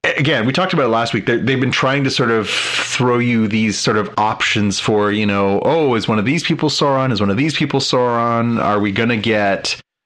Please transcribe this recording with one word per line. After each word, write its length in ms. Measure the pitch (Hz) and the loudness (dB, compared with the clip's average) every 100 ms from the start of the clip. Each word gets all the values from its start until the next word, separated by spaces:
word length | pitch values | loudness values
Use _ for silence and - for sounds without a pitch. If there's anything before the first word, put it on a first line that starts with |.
| 185 - | -2 0
Again, 280 | 147 135 | 0 2
we 60 | 113 | 0
talked 220 | 143 185 | 0 0
about 140 | 165 123 | 0 2
it 20 | |
last 240 | 113 117 | 2 0
week. 140 | 113 95 | -2 0
They, 100 | 120 | 0
they've 240 | 113 131 | 0 0
been 100 | 127 | 0
trying 320 | - 131 139 | 0 0 0
to 80 | 135 | 0
sort 180 | - 120 | 0 0
of 200 | 113 101 | 0 0
throw 680 | - - - - - 123 120 | -4 -4 -4 -4 0 2 2
you 280 | 120 117 107 | 2 2 2
these 320 | 110 110 95 | 2 0 0
sort 160 | - | 0
of 180 | 107 98 - | 0 -2 0
options 600 | 107 107 - 113 104 95 | 0 0 -2 0 0 0
for, 360 | - 104 104 | 0 2 2
you 120 | 104 | 0
know, 360 | 104 101 98 98 | 0 0 2 2
oh, 320 | - 165 147 | 2 2 2
is 140 | 113 - | 0 0
one 100 | 107 | 0
of 60 | |
these 180 | 104 160 | 0 -2
people 240 | - 151 151 | -2 -2 -2
Sauron? 460 | - 147 135 131 | 0 0 0 0
Is 80 | 104 | 0
one 80 | 101 | 0
of 80 | 98 | 0
these 180 | 156 | -2
people 240 | - 147 139 | -2 -2 0
Sauron? 800 | - 131 123 120 117 117 117 113 | 0 0 0 0 0 0 0 0
Are 200 | 98 104 | 0 0
we 100 | 104 | 0
gonna 240 | 101 113 | 0 0
get, 680 | 113 110 107 101 95 - - _ _ | 0 0 2 2 0 -4 -8 _ _